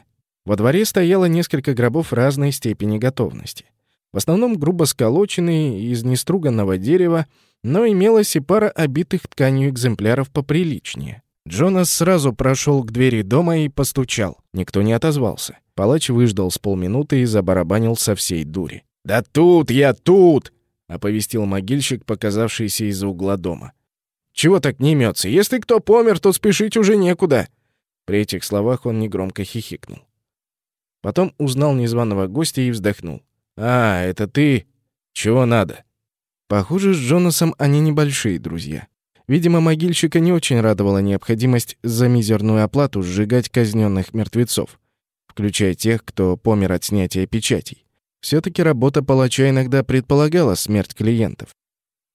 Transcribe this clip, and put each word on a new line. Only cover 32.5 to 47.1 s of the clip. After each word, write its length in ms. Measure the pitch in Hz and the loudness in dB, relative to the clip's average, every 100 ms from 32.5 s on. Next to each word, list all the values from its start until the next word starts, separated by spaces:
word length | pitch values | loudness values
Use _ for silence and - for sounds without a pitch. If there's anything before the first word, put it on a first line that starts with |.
| - | -2
и 80 | 127 | -2
вздохнул. 520 | 113 104 101 85 67 _ _ _ - | -2 -4 -4 -8 -14 _ _ _ -6
"А, 460 | 117 123 113 90 | -2 0 2 0
это 260 | 90 92 104 | -2 -4 -4
ты? 380 | 143 147 127 - _ _ _ _ | 0 2 0 -4 _ _ _ _
Чего 320 | - 104 123 | -6 0 2
надо?" 400 | 123 117 92 - _ _ _ _ _ _ - | 2 2 0 -6 _ _ _ _ _ _ -2
Похоже, 460 | 104 95 185 196 | -2 0 0 0
с 40 | 175 | 0
Джонасом 560 | 123 175 180 160 165 - | 0 2 2 0 0 0
они 220 | 143 147 | 0 2
небольшие 580 | 156 151 147 139 113 85 | 2 0 0 -2 -4 -4
друзья. 480 | 80 82 73 78 - _ _ _ - | -6 -10 -10 -12 -14 _ _ _ -2
Видимо, 340 | 156 170 170 | 0 2 4
могильщика 600 | 160 156 175 170 156 170 | 2 2 -2 0 0 2
не 120 | 165 | 2
очень 280 | 127 - 120 | 2 0 2
радовала 380 | 110 101 101 98 | 2 2 2 2
необходимость 800 | 101 98 - 110 127 120 - - | 0 -2 -2 0 2 0 -2 -8
за 260 | 117 113 123 | -4 0 2
мизерную 560 | 120 107 107 110 110 | 2 2 0 2 2
оплату 380 | 107 139 139 101 | 2 0 0 -2
сжигать 460 | 90 95 104 123 - | -4 -2 0 0 0
казнённых 640 | 123 113 110 107 95 92 | 0 0 0 0 0 -2
мертвецов, 640 | 113 110 113 120 - - _ _ _ _ _ _ | -4 -2 -2 -2 -2 -6 _ _ _ _ _ _
включая 480 | - 104 92 98 | -6 -4 0 -2
тех, 300 | 85 110 113 | 0 -2 -2
кто 320 | - - 92 90 | -4 -2 0 0
помер 360 | 113 107 92 | 0 0 0
от 120 | 90 | -2
снятия 420 | - 104 90 | -2 -2 -2